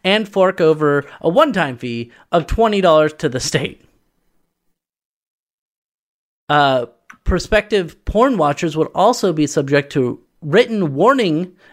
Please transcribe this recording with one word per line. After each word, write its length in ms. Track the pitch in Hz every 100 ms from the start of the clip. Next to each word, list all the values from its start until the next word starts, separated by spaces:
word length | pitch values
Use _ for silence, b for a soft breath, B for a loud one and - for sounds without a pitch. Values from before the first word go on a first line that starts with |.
and 280 | 185 214 202
fork 320 | 196 185 185
over 420 | 160 156 147 143 B B
a 80 | 165
one-time 500 | 208 311 190 147 120
fee 320 | 123 117 117 b b
of 160 | 175 -
twenty 320 | - 226 202
dollars 320 | 180 156 156 -
to 120 | 151
the 140 | 127
state. 420 | - 143 113 - _ _ _ _ _ _ _ _ _ _ _ _ _ _ _ _ _ _ _ _ _ _ _ _ _ _ -
Uh, 380 | 147 139 131 120 _ - -
prospective 800 | - 185 - 214 208 208 170 - -
porn 320 | 208 262 214
watchers 380 | 147 143 170 147
would 140 | -
also 380 | - 208 247 190
be 140 | 156 147
subject 440 | 165 139 143 143
to 260 | 143 123 120 _ _
written 520 | 151 190 247 214 165 135
warning 580 | 220 269 196 156 180 b b